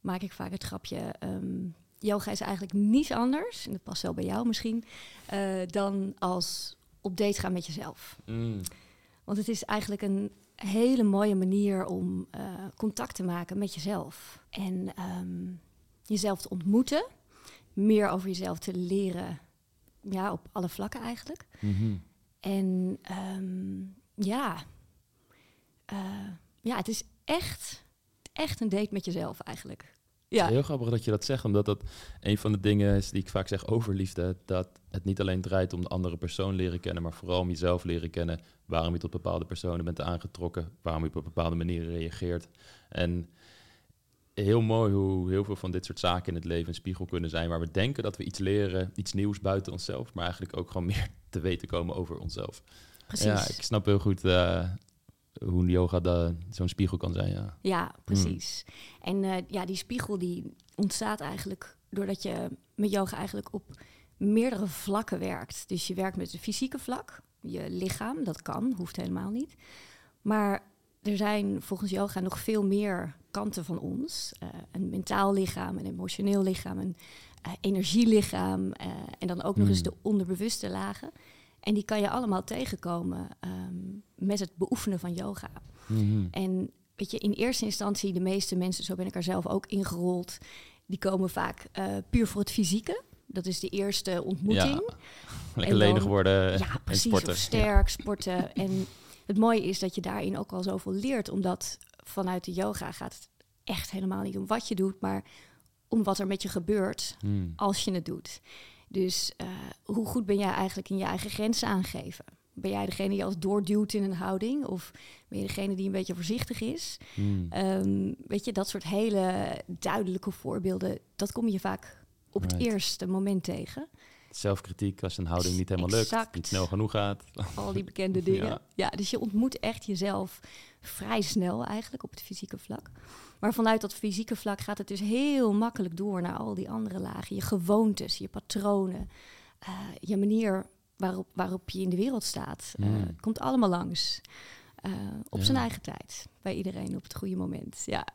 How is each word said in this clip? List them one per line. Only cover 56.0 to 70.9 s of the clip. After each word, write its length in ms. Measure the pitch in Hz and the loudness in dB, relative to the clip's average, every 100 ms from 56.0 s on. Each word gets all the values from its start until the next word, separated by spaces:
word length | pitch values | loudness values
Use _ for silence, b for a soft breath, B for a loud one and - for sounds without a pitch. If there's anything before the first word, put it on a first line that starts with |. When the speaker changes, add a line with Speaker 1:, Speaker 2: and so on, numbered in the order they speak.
| 87 87 85 85 90 | 4 4 4 0 -8
Speaker 2:
zo'n 180 | - 90 | -2 -2
spiegel 280 | - 95 90 | 2 2 2
kan 160 | 90 | -2
zijn, 180 | 87 95 | 0 0
ja. 260 | 95 101 - | -2 -6 -4
Speaker 1:
Ja, 220 | 185 180 | 0 0
Speaker 2:
Hmm. 200 | - - | -2 -8
Speaker 1:
precies. 600 | - - 185 180 - - - B B B | 0 4 4 0 -6 -8 -12 B B B
En, 220 | - 196 | -4 0
eh, 140 | 196 185 - | 0 -2 -4
ja, 180 | 196 180 | -6 -4
die 100 | 190 | -6
spiegel 420 | - 240 - 202 | -4 -6 -2 -2
die 360 | 175 175 180 - _ - | -2 -4 -8 -14 _ -2
ontstaat 440 | 202 - 220 214 | 0 0 -4 -4
eigenlijk 560 | 143 196 196 190 - - _ | -6 -6 -8 -8 -12 -20 _
doordat 340 | 190 196 196 | -4 -2 -2
je 260 | - - 170 165 _ - | -4 -4 -6 -8 _ -2
met 160 | 208 | 2
yoga 260 | 196 190 - | 2 0 -2
eigenlijk 360 | 202 202 - | -6 -6 -8
op 100 | 202 - - B B B B | -10 -10 -20 B B B B
meerdere 500 | 202 220 247 214 196 | 2 4 4 0 -4
vlakken 520 | 147 - 202 226 180 | -4 -2 -2 0 -4
werkt. 440 | 185 - - - - | -4 -6 -8 -12 -6
Dus 200 | 180 - | -4 -2
je 60 | |
werkt 240 | 185 190 180 | -2 -2 -2
met 140 | 175 | -6
het 100 | 170 | -6
fysieke 380 | - 208 262 269 | -6 -2 -2 -4
vlak, 420 | - 247 - - - _ | -6 -6 -6 -18 -20 _
je 300 | - 175 156 | -8 -6 -6
lichaam, 540 | 180 185 - 220 294 | -4 -2 -2 -4 -2
dat 180 | 240 156 | -4 -4
kan, 320 | - - 233 214 | -4 -2 0 -2
hoeft 180 | 175 - | -4 -4
helemaal 340 | 180 180 185 | -4 -2 -2
niet. 260 | 220 320 - B B B B B B | -4 -6 -10 B B B B B B
Maar 420 | 208 214 202 196 - _ _ | 0 2 2 0 -4 _ _